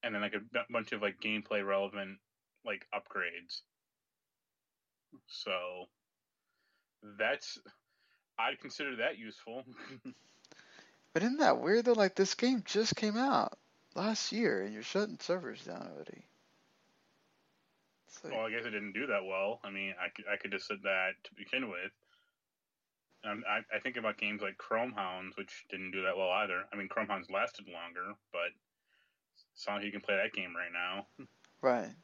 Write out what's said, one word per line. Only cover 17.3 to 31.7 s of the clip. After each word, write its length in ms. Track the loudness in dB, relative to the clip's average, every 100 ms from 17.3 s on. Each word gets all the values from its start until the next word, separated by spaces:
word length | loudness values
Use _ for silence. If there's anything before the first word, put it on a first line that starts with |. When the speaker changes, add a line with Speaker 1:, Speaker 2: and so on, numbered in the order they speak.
| _ _ _ _ _ _ _ _
Speaker 2:
It's 160 | -14
like 80 | -6
Speaker 1:
Well, 140 | -2 -2
I 40 |
guess 140 | -2 -2
it 40 |
didn't 240 | -4 -4
do 120 | -4 0
that 180 | 0
well. 360 | 2 0 0 -2
I 80 | -6
mean, 240 | -6 -6 -4
I 40 | -6
could, 160 | -6 -4
I 80 | -4
could 160 | -2
have 100 | -6
said 160 | -4 -2
that 280 | 2 2 2 -2
to 80 | -14 -18
begin 320 | -6 -4 -2
with. 220 | -6 -8 _ _ _ _ _ _ _ _ _ _ _ _ _
Um, 200 | -6 -4 0
I, 120 | 0 0 -4
I 20 |
think 180 | -2 -2
about 220 | -2 -2
games 240 | -4 -2
like 160 | -4 -6
Chrome 320 | -2 0 0
Hounds, 460 | -2 -4 -4 -8 -10
which 280 | -10 -12 -10
didn't 220 | -8 -4
do 100 | 0
that 140 | 2 4
well 140 | 4
either. 340 | 4 2 0 -2
I 40 | -6
mean, 120 | -4
Chrome 180 | -2 0
Hounds 240 | -2 0
lasted 360 | 0 0 -2 -14
longer, 460 | -10 -8 -6 -8 -10 _
but 180 | -2 -2 -4 _ _ _ _ _ _ _ _ _
it's 140 | -8 -2
not 80 | -2
like 80 |
you 80 | -2
can 80 | -4
play 160 | 2 2
that 160 | 2
game 200 | 0 -4 -4
right 160 | -4
now. 340 | -2 -2 -2 -6 -16
<laughs> 60 | -18 _ -20 _
Speaker 2:
Right. 320 | 4